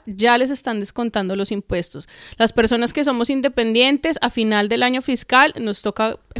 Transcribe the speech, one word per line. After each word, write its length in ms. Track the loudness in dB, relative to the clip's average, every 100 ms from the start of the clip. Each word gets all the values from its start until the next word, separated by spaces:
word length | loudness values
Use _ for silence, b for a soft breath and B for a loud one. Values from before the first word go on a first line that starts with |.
| -4
ya 320 | -2 2 4
les 100 | 2
están 300 | -2 -6 -6
descontando 560 | -6 -6 -4 -2 -2 -4
los 160 | -4
impuestos. 560 | -6 -4 -6 -6 -12 -18 B B B
Las 160 | 0
personas 400 | 2 2 2 0
que 100 | 0
somos 260 | 0 0 0
independientes, 880 | 0 0 0 0 4 4 2 0 -2
a 80 | -2
final 400 | 0 0 2 0
del 140 | 0
año 180 | 0 0
fiscal, 520 | -2 -4 2 4 4 2
nos 220 | -6 -4
toca, 360 | -6 -2 -2 -2
eh, 60 | _